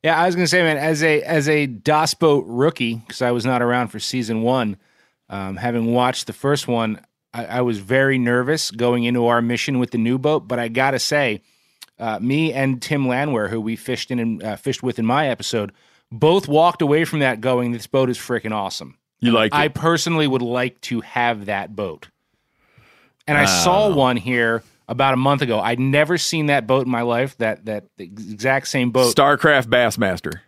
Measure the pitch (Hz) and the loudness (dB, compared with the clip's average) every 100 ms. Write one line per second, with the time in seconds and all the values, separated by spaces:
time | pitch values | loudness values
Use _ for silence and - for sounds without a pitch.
0 | 160 160 175 175 170 180 165 147 151 156 | 2 2 2 2 2 4 2 2 0 2
1 | 160 151 - 160 143 151 143 110 - 151 | 2 2 2 0 2 2 0 -2 0 2
2 | 156 - 160 143 87 120 151 165 117 117 | 2 2 2 2 0 0 0 0 -4 -4
3 | - - 123 123 120 127 120 123 117 110 | -10 -4 0 0 0 0 2 0 -2 -6
4 | - 127 113 110 113 131 110 98 _ _ | -6 -6 -4 -2 0 0 -2 -6 _ _
5 | _ _ _ 98 95 92 123 120 113 120 | _ _ _ -10 -10 -6 -4 -2 0 2
6 | 123 - - 110 139 143 - 117 110 107 | 0 -2 -10 -4 -2 -2 -2 -2 -2 -6
7 | _ _ _ 120 117 120 123 107 98 131 | _ _ _ -12 -6 -2 -2 -2 0 2
8 | 135 131 120 123 127 156 - 110 120 120 | 2 2 0 0 0 -2 -4 -2 0 0
9 | 120 123 117 120 117 120 - 131 120 117 | 0 2 2 2 2 -2 -2 -2 -2 -2
10 | 113 131 147 151 - 120 117 117 135 131 | 0 0 0 -2 -2 -6 -2 0 0 0
11 | - 147 131 107 _ _ _ _ - _ | -2 0 0 -2 _ _ _ _ -20 _
12 | 117 107 120 143 160 135 135 123 - 147 | -6 -4 -2 0 0 0 -2 -2 -4 -2
13 | 131 123 147 120 101 113 107 113 - 123 | 0 0 0 -2 -2 -4 -4 -6 -6 -8
14 | - 127 117 110 107 101 139 131 127 117 | -6 -4 -4 -4 -8 -6 -6 -4 -4 -2
15 | 113 135 147 117 - 117 101 _ _ _ | 0 0 0 -4 -4 -4 -4 _ _ _
16 | _ 117 151 190 143 147 170 - 147 151 | _ 2 4 4 2 4 4 2 0 2
17 | 165 156 135 110 123 123 120 120 - 135 | 0 0 0 0 0 0 -2 -6 -2 0
18 | 127 120 - 120 110 107 95 - 69 - | 0 -2 -4 -4 -4 -4 -6 -8 -14 -20
19 | _ _ 120 117 110 147 151 - 160 165 | _ _ 2 4 4 2 0 0 0 0
20 | 170 160 147 131 120 123 123 _ - 117 | 0 0 0 0 -2 -2 -4 _ -6 -6
21 | - 123 120 110 101 101 98 104 98 76 | -4 -2 -2 -2 -6 -6 -6 -8 -8 -10
22 | - _ _ _ _ _ _ _ _ _ | -18 _ _ _ _ _ _ _ _ _
23 | _ _ - 147 139 90 175 185 214 156 | _ _ -2 2 4 4 4 4 4 4
24 | 127 120 120 123 117 113 - _ - 123 | 2 2 -2 0 0 0 -6 _ -12 0
25 | 135 131 135 139 123 107 101 123 135 139 | 2 4 2 2 0 0 0 0 2 2
26 | 151 175 - 165 147 143 110 131 127 120 | 2 0 -2 -2 0 0 2 0 2 -2
27 | 120 120 135 - 113 - 107 104 98 - | 0 0 -2 -2 -4 -4 -6 -8 -10 -18
28 | 90 101 101 107 123 135 - 139 123 120 | -16 -14 -14 -4 0 0 -2 -2 0 2
29 | 123 120 139 143 160 139 117 123 117 - | 2 4 4 6 4 4 4 2 2 2
30 | 101 87 78 82 | -2 -2 -6 -10